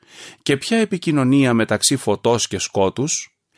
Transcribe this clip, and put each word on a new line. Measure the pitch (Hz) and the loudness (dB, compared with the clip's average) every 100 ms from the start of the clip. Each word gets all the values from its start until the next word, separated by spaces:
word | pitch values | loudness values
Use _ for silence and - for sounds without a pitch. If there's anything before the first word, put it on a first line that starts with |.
| _ - - - | _ -20 -20 -8
Και | - 135 | -4 -4
ποια | - 226 | -2 -2
επικοινωνία | 214 180 170 147 127 139 131 | -2 -2 -2 0 4 4 4
μεταξύ | 113 110 107 - 135 | 2 0 0 0 -2
φωτός | - 101 113 117 - | -2 -2 0 0 -2
και | 92 | -6
σκότους; | - 104 95 107 151 - - _ _ | -4 -2 0 0 -4 -6 -10 _ _